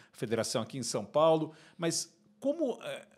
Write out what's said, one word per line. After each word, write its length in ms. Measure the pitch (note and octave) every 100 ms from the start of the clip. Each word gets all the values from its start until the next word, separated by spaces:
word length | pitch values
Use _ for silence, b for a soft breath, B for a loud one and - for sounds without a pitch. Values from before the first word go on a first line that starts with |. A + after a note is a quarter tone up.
| B
a 60 | -
federação 460 | B2 A3+ G#3+ B2
aqui 160 | G#2+ C#3
em 40 |
São 220 | A#2 A#2+ G3+
Paulo, 480 | - D#3+ D#3+ D#3 B B -
mas 380 | E3+ D#3+ - _ _ _
como, 400 | C4 D#4+ C#4 -
eh, 240 | D3 C3 -